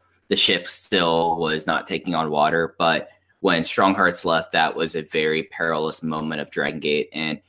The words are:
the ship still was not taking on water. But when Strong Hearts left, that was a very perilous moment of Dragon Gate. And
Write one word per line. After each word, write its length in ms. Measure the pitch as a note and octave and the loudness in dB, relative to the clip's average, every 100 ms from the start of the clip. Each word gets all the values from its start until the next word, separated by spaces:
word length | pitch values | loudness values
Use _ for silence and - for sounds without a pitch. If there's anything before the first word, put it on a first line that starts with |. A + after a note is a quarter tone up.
| _ _ _ | _ _ _
the 80 | - | 0
ship 320 | - F2+ - | 2 2 -2
still 680 | - - F#2+ E2+ E2 E2 E2 | -8 -2 2 2 2 2 0
was 280 | D#2+ D#2 E2 | -2 -2 -2
not 220 | D#2 - | -2 -2
taking 260 | E2+ - | -6 -4
on 160 | E2 D#2+ | -2 0
water. 460 | D2 D#2 E2 D#2+ - | 2 2 2 -2 0
But 320 | E2 D#2 - _ _ _ | 0 0 -4 _ _ _
when 240 | F#2+ E2+ | 0 2
Strong 320 | E2 - G2 F#2+ | 0 2 2 4
Hearts 280 | F2+ E2+ F2 | 2 2 0
left, 260 | D#2+ - | 0 2
that 240 | E2+ D#2+ D2+ | 2 2 0
was 200 | E2 E2 | -4 -4
a 60 | |
very 420 | D#2 D#2+ D#2 D#2+ | -4 -2 0 0
perilous 600 | D#2+ - E2 D#2 D#2+ - | -4 -4 -2 0 -2 -4
moment 380 | D#2+ D#2 D#2 D2+ | -4 -4 -4 -6
of 100 | D2 | -6
Dragon 280 | - D2 D#2 | -4 -4 -2
Gate. 300 | D2 D2 - | 0 0 -2
And 300 | D#2 D#2 D#2 | -4 -4 -6